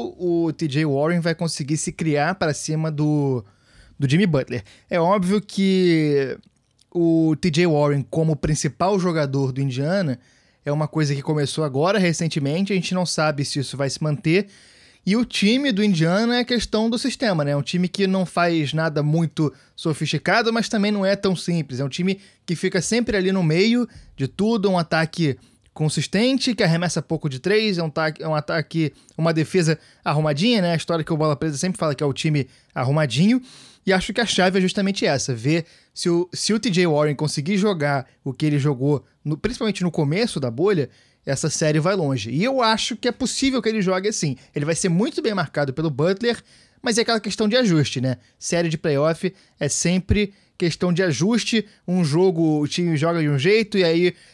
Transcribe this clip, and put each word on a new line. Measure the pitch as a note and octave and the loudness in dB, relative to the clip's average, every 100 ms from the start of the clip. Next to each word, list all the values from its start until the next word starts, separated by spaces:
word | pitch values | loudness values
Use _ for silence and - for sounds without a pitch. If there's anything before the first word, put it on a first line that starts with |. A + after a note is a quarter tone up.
| A3+ - | -4 -6
o | F3 E3+ E3 | -2 0 0
T | - D#3+ | -2 -2
J | C3+ D#3 | 0 0
Warren | C#3 D#3 F3 | 0 0 0
vai | E3+ | 0
conseguir | E3 E3 - C3+ D#3 | -2 -4 -4 -4 -4
se | - | -4
criar | - D#3+ C#3+ D3+ F#3 | -4 0 2 0 0
pra | E3 | -2
cima | C#3+ - D#3 D#3+ | -2 -4 -4 -2
do, | D3 D3+ D3+ C#3 B2 - _ _ - - - | 0 0 2 0 -2 -6 _ _ -20 -20 -4
do | C3+ | 0
Jimmy | D#3 G#3 | 2 4
Butler. | C#3+ - A#2+ - - - | 2 0 -6 -10 -20 -4
É | F3 | 0
óbvio | E3 G#3 F3+ G#3 | 2 2 2 0
que | - - F#3+ F#3+ F3+ E3 D3+ C#3+ C3 - _ _ _ _ _ | -2 0 2 4 4 4 4 2 0 -6 _ _ _ _ _
o | F3 E3 E3 D#3+ D3+ | 0 2 4 4 2
T | F#3 | 0
J | D#3 F3 | 2 2
Warren, | D3 D3 C#3+ | 4 2 0
como | B2 D#3+ D#3+ D3 | -2 -2 0 0
principal | D3+ D#3 D3 - F3+ G3+ | -2 -2 -2 -2 0 2
jogador | F3+ D#3+ C#3 C#3 C3+ | 0 0 0 0 -2
do | B2+ | -2
Indiana, | C#3 B2 D3 G3 D#3+ A#2+ _ _ _ _ | -4 -2 -2 0 -2 -4 _ _ _ _
é | C#3+ | -6
uma | D3 D3+ | -4 -2
coisa | D#3+ D3 | -2 -2
que | C#3 | -2
começou | C3+ D3+ C#3 - | -2 -2 -2 -2
agora, | D3+ C3 E3+ G#3 | -2 0 2 2
recentemente, | F3+ D#3+ E3 D#3+ C#3 E3 G3 | 2 0 -2 -2 -2 -2 0
a | F#3+ | 0
gente | - | 0
não | F3+ F3 | -2 -2
sabe | - D#3 C#3+ C3+ | 0 0 0 -4
se | D3 | -4
isso | B2+ C3 | -6 -4
vai | C#3 | -4
se | - | -2
manter. | D#3 C#3 D#3 F3+ G3+ - - - - _ F3+ | -4 -2 2 0 0 -10 -20 -20 -20 _ -2
E | A3 | 0
o | |
time | A#3+ - G3+ B3+ C#4+ | 0 0 2 2 0
do | G3 | 0
Indiana | G#3 E3+ E3 F#3+ A#3 A#3+ | 2 2 2 2 2 0
é | |
questão | A#3+ A#3+ - G#3+ A3+ | 0 -2 0 0 0
do | A#3+ | 0
sistema, | C4+ - A3+ E3 | -4 -2 0 0
né? | C#3+ | 0
É | C#3+ | -2
um | |
time | C3+ F3 F3+ | -2 -2 -2
que | - F#3+ | 0 0
não | F#3+ E3+ | 0 0
faz | - F3 E3 C#3 | 0 2 2 0
nada | D#3 D#3+ D3 | 0 0 0
muito | D3 E3 E3 - D3 - _ - | 2 2 0 0 -2 -2 _ -6
sofisticado, | E3+ D3 D3+ D#3 - G#3+ A3+ | -4 -2 -2 -2 2 2 2
mas | A3+ - | 0 0
também | A3 G#3 | 0 0
não | G#3 F#3+ | 0 0
é | G3 | 0
tão | G3 F3 | 0 -2
simples. | - E3+ D3 B2+ | -2 -2 -2 -4
É | |
um | C#3 | -6
time | - F#3 G3 - _ - | -2 -2 -2 -8 _ -6
que | D#3+ | -4
fica | F#3 F#3+ | -2 -2
sempre | - A3+ A#3 G#3 | 0 -2 0 0
ali | F#3 | 0
no | F#3+ | 0
meio | D#3+ E3 A3 A#3+ A#3 - - - | 2 2 2 2 -2 -8 -20 -6
de | C3+ | -6
tudo, | - G#3+ A#3 G3 | -2 0 2 2
um | F3+ | 0
ataque | D#3+ D#3+ D#3+ - D#3 B2 - _ _ | 0 0 0 0 -2 -2 -10 _ _
consistente, | - D#3 - - F#3+ B3 C4+ C4 A3 | -4 -2 -2 -2 0 2 2 0 0
que | |
arremessa | F3+ E3 F3 E3 | 2 2 0 -4
pouco | - D#3+ D3+ | -4 -4 -4
de | C3 | -4
três, | F3+ G#3+ A3 F3 | 0 2 2 0
é | |
um | D#3+ | -2
taque, | D#3+ D#3 D3+ | -2 -2 -4
é | D#3+ | -4
um | |
ataque, | D3+ D3 D3+ C#3+ E3 D3+ - - - | -4 -2 -4 -4 -2 -2 -4 -16 -2
uma | E3 | 0
defesa | D#3+ D3+ F#3 D#3+ D3+ - _ | 0 0 2 2 -2 -6 _
arrumadinha, | F3 D3 D#3 C#3+ A3+ A3+ | -2 0 0 2 2 2
né? | F3 | 2
A | E3 | -2
história | - E3 D3+ | -2 -4 -2
que | |
o | D#3 | 0
Bola | D#3 C#3 | 0 0
Presa | D#3+ C#3 | -2 -2
sempre | F3+ F#3 | -4 -2
fala | D#3+ | -4
que | C#3 | -2
é | D3 | -2
o | |
time | B2+ D#3+ D3 B2+ - _ | -2 0 0 -2 -10 _
arrumadinho. | - B2 D3+ D3 A#2+ G3+ B3+ - - - - - | -4 0 0 0 2 4 2 -2 -20 -20 -8 0
E | |
acho | F#3 - | 0 0
que | G#3+ | -4
a | A3 | -2
chave | - F#3 F#3+ | 2 2 2
é | |
justamente | F#3 G#3 G3 G3 G3+ | 0 0 -2 0 0
essa: | C3+ - A#2 | 0 -2 -2
ver | B2+ E3 D#3+ - _ | 0 0 -2 -16 _
se | - F3+ | -4 0
o, | E3+ F3+ | 0 -2
se | - - | -4 -2
o | A3 | 0
T | A#3 | 0
J | F3 F3 | 2 2
Warren | D3 D3+ | 2 2
conseguir | C#3+ D#3 - C#3+ G3+ | 0 -4 -2 -2 0
jogar | G#3+ F3 C#3+ C#3 - _ | 0 0 0 -2 -4 _
o | C#3 | -10
que | B2+ | -2
ele | D3+ D3 | 0 2
jogou, | D3 B2 C#3 C#3+ - _ | 0 0 0 0 -4 _
no, | D3 D#3 | -8 -4
principalmente | G#3 B3 A3 G3 | -4 -2 -4 -2
no | F3+ | -2
começo | E3+ C#3+ F3 A#3+ D#3 | 0 0 0 -2 -2
da | B2+ | -6
bolha, | A#2 F#3+ F#3 B2+ _ _ _ | 0 0 2 -2 _ _ _
essa | - C3+ D#3 | -6 -4 -2
série | - D#3 D#3 | 0 0 2
vai | E3 G3+ | 0 0
longe. | C#3+ C3 G#2+ | 0 -2 -2
E | C3+ | -2
eu | A#3+ C4+ | 0 0
acho | A3 A3 - A#3 | 0 0 -2 -4
que | B3 | -4
é | |
possível | - C4 - C4+ B3+ | -2 -4 0 0 0
que | A3 | 0
ele | A3 | 0
jogue | F#3 F#3 G3+ | 0 0 -2
assim. | A3 D#3 B2 - D3+ | -2 -4 -4 -8 -6
Ele | C#3+ | -2
vai | E3 | 0
ser | F#3+ | 0
muito | E3+ C#4 - | 2 0 0
bem | A#3 G3 | -2 -2
marcado | D3 D3+ C#3+ | -4 -2 -2
pelo | C3 D#3+ | -2 -4
Butler, | B2+ E3+ F#3+ A#3 A3+ - - _ _ | 0 0 0 -2 -4 -8 -20 _ _
mas | B3 A3 | -2 0
é | |
aquela | A#3 A3+ | 2 0
questão | G#3 - G#3+ | -2 -2 0
de | B3 | 2
ajuste, | A3+ D#3+ C3+ C3 | 4 4 2 0
né? | B2+ B2 _ _ | -2 -4 _ _
Série | - E3+ E3+ | -4 -2 0
de | D#3 | -2
playoff | E3 C#3 D#3 E3 F#3 - _ - | 0 2 2 0 -4 -8 _ -6
é | C#3+ | -4
sempre | - E3+ F#3 - G3+ G3+ - _ - | -2 0 0 0 0 0 -6 _ -4
questão | F3+ - F3+ | -2 0 0
de | E3+ | 2
ajuste. | F#3 B2 F#3+ A#3 - A3+ G#3+ _ - | 0 2 0 0 0 -2 -2 _ -4
Um | F#3 | 0
jogo | D#3 D#3 F#3+ E3 D#3+ D3+ | 2 2 2 2 2 2
o | D3 | -2
time | - E3+ D3+ | -2 0 0
joga | E3 E3+ | 0 0
de | D3+ | 0
um | C#3 | 2
jeito, | E3 A3 G#3+ G3+ | 2 2 2 2
e | |
aí | E3+ E3+ F3 - - | 2 4 2 0 -20